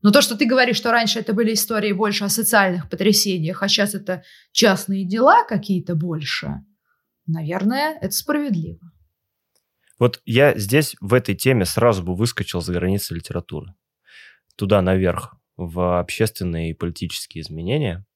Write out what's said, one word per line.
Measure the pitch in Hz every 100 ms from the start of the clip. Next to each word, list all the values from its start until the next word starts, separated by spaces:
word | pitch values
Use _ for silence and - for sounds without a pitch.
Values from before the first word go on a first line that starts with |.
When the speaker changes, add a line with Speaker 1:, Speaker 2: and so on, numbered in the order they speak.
Speaker 1:
Но | 208
то, | 233
что | 285 214
ты | 285
говоришь, | 262 247 233
что | 240
раньше | 233 226 233
это | 220
были | 208 226
истории | 220 - 220 208
больше | 190 214 202
о | 202
социальных | 196 220 220 196 180 -
потрясениях, | 180 190 208 208 185 160 185
а | 196
щас | 208 202
это | 196 202 185 - - _
частные | - 233 185 - 196 185
дела | 214 262 440
какие-то | 440 214 202 185 -
больше, | 170 175 160 143 - - 71 - _ _ _ _ _ -
наверное, | 165 156 180 190 262 302 311
это | -
справедливо. | - - 294 294 185 156 - 170 _ _ _ _ _ _ _ _ _ _ _
Speaker 2:
Вот | 120 - -
я | 117 143 -
здесь, | 101 135 151 -
в | 98
этой | 123 120 95
теме, | 131 127 90
сразу | - 117 101
бы | 87 90
выскочил | 117 - 98 90
за | 82
границы | 87 90 98 -
литературы. | 85 - - - 76 76 - _ _ _ - - _ _ -
Туда | 101 101
наверх, | 92 92 92 - - _ _ -
в | 87 82 90 87
общественные | 85 - 110 - 90 82 82
и |
политические | 80 87 82 87 - - 82
изменения. | 78 78 85 143 131 85 98